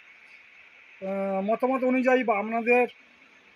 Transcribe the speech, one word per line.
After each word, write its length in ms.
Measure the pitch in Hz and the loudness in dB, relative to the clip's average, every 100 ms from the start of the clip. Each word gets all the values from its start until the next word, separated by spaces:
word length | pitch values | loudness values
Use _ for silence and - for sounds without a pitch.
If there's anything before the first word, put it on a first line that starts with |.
| - - - - - - - - - - | -20 -20 -20 -20 -20 -20 -20 -20 -20 -14
আহ, 380 | 190 196 196 190 196 | -8 -6 -4 -2 -2
মতামত 320 | 220 254 262 254 | 0 0 0 0
অনুযায়ী 300 | 254 254 254 233 | 2 2 2 2
বা 40 | 202 | -2
আপনাদের 440 | 214 233 226 247 240 - - _ - _ _ | -2 -4 2 2 2 -4 -20 _ -20 _ _